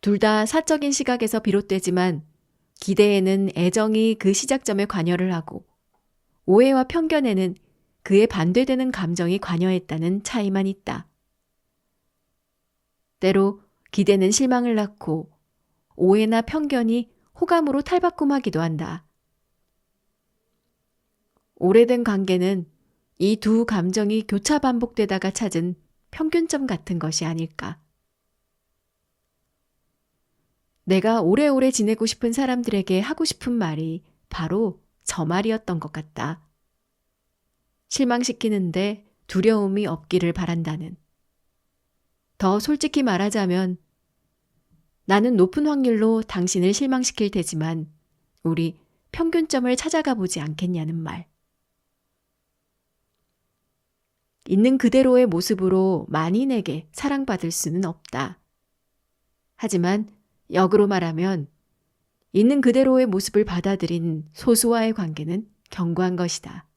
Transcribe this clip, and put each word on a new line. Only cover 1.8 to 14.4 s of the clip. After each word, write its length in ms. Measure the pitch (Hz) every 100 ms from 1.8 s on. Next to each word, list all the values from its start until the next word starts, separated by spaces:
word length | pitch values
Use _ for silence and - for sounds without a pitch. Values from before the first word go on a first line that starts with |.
| 185 180 180 156 - _ _ _ _ _
기대에는 680 | - 196 208 202 190 196 196 -
애정이 600 | 175 220 220 220 220 220
그 140 | 190
시작점에 520 | 196 - 269 - 196 202
관여를 480 | 196 170 175 185
하고 320 | 180 156 - - _ _ _ _ _ _ _ -
오해와 380 | 196 262 269 262
편견에는 720 | 339 320 320 262 190 185 185 _ _ _ _
그에 220 | - 196 220
반대되는 680 | 196 165 190 262 262 262
감정이 480 | 247 175 175 170 196
관여했다는 840 | 196 170 185 185 180 160 165 196
차이만 440 | 202 247 202 196 196
있다. 400 | 196 - - - _ _ _ _ _ _ _ _ _ _ _ _ _ _ _ _ _ _ _ _ _
때로 400 | 185 196 196 202 _ _ _
기대는 400 | - 185 196 190
실망을 440 | 220